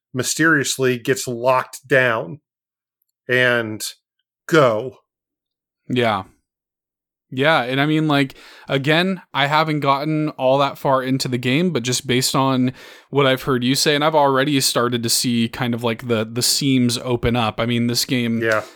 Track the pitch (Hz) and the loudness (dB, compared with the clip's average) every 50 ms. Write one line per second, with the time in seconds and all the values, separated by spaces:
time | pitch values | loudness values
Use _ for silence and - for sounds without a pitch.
0 | _ _ - 127 127 - - - 156 165 160 143 123 - - - 131 127 127 120 | _ _ -6 -6 -4 -4 -2 0 2 2 4 2 0 -2 -2 0 0 0 0 0
1 | 110 135 127 - - 135 123 117 120 131 127 127 - - - - - 123 143 131 | -2 -2 -2 -2 -2 -6 -8 -2 0 2 2 2 0 -4 -12 -20 -4 0 2 2
2 | 127 123 113 113 135 170 151 - _ _ _ _ _ _ _ _ _ _ _ _ | 4 2 0 -2 -4 -8 -12 -16 _ _ _ _ _ _ _ _ _ _ _ _
3 | _ _ _ _ _ - 123 127 127 123 120 120 113 107 110 101 - - - - | _ _ _ _ _ -2 0 2 2 2 2 0 -2 -4 -8 -8 -10 -12 -12 -14
4 | _ _ _ _ _ _ _ _ _ - 165 156 139 120 107 107 127 131 - - | _ _ _ _ _ _ _ _ _ 2 4 4 4 4 2 0 -4 -8 -12 -16
5 | _ _ _ _ _ _ _ _ _ _ _ _ _ _ _ _ _ - 127 123 | _ _ _ _ _ _ _ _ _ _ _ _ _ _ _ _ _ -4 -2 0
6 | 120 113 107 98 92 - _ _ _ _ _ _ _ _ _ _ _ _ _ _ | 2 2 0 -2 -4 -10 _ _ _ _ _ _ _ _ _ _ _ _ _ _
7 | _ _ _ _ _ _ 139 127 135 156 165 143 120 123 131 139 143 156 156 156 | _ _ _ _ _ _ -4 0 2 2 2 2 0 0 0 0 0 2 2 0
8 | 156 156 143 139 139 135 - - - - - - - - 139 139 131 147 156 165 | 2 2 2 2 0 0 -4 -12 -20 -20 -20 -20 -8 -4 -4 -2 0 2 2 2
9 | 180 190 190 180 - _ - 135 139 143 151 151 160 160 151 151 139 139 135 135 | 2 0 -2 -6 -8 _ -2 -2 0 2 2 2 2 0 -2 -2 0 0 0 0
10 | 147 156 156 156 151 151 - - 131 127 135 139 139 139 - - - 147 135 131 | 0 -2 -2 -2 -2 -4 -4 0 2 2 4 4 2 0 -2 -4 -2 0 0 0
11 | 127 131 135 131 - 135 123 123 123 127 127 151 180 185 170 120 117 127 123 - | 0 0 -2 -2 -2 -4 -4 -2 0 0 0 2 0 0 0 -2 -2 -2 -4 -4
12 | - 131 120 127 123 - - 147 135 135 131 127 127 127 - - - - - - | -2 -2 0 0 0 0 0 0 2 2 2 2 0 0 -2 -6 -14 -20 -20 -20
13 | - _ 139 139 139 131 131 127 - 151 131 120 123 123 135 135 - 156 147 143 | -18 _ 0 2 2 2 2 0 0 -2 -2 0 0 0 0 0 2 0 0 2
14 | 147 160 156 151 143 139 135 131 135 151 147 135 131 - - 127 120 120 123 117 | 0 2 2 4 2 4 2 2 0 2 0 0 0 0 0 0 0 0 -2 -2
15 | 113 117 - - - 127 120 117 117 113 - - 131 120 120 113 120 117 113 - | -2 -2 -2 -2 0 0 0 0 0 -2 -2 -4 -4 -4 -4 -2 -2 -4 -4 -4
16 | - 120 117 110 110 113 117 123 120 - - - 151 139 131 131 123 120 117 123 | -4 -2 -2 -2 -2 -2 -4 -4 -2 -2 -2 0 0 2 2 2 2 2 0 -2
17 | - 127 120 120 - 120 117 123 113 107 - - 117 120 120 117 120 120 120 117 | -4 -4 -4 -2 0 0 0 0 0 -2 -2 -2 -2 -2 0 0 0 0 -2 -2
18 | - - 139 123 120 117 117 113 113 113 110 107 104 - - | -2 -2 -2 -2 -2 -2 -2 -2 0 0 0 0 -2 -6 -14